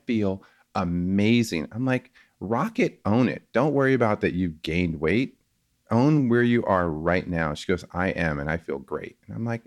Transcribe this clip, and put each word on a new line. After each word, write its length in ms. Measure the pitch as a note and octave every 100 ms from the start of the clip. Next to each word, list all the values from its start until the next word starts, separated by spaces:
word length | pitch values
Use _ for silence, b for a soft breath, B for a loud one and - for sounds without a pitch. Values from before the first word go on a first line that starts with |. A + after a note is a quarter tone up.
| -
feel 360 | A2+ G2+ G2 b b b
amazing." 960 | G#2+ F2+ F2 F2+ G2 G#2 A#2+ A2+ E2+ C#2
I'm 120 | A2 C3
like, 240 | B2+ - b b b
"Rock 380 | F#2 A2+ G3+ -
it, 220 | F3 -
own 240 | F#2+ A2+ A#2+
it. 140 | C2+ -
Don't 200 | A2+ D3
worry 200 | C#3 C3+
about 260 | C3 A#2 G#2
that 140 | F#2
you've 280 | E2 F#2 D#2
gained 380 | - E2 F2+ D#2+
weight. 360 | D#2 G2+ C3+ - _ _ _ _ _
Own 380 | A2+ C3+ D3+ B2+
where 140 | A#2+
you 200 | A#2+ A#2+
are 240 | - F#2+ F2
right 360 | D2+ E2 F2+ -
now." 280 | F2 D#2+
She 120 | D2 -
goes, 180 | F2+ -
"I 160 | F2 F#2
am, 300 | - E2+ D2
and 120 | C#2+
I 80 | D#2+
feel 200 | - C#2
great." 380 | C2+ D2+ - - -
And 80 |
I'm 100 | A2 A#2
like, 160 | A#2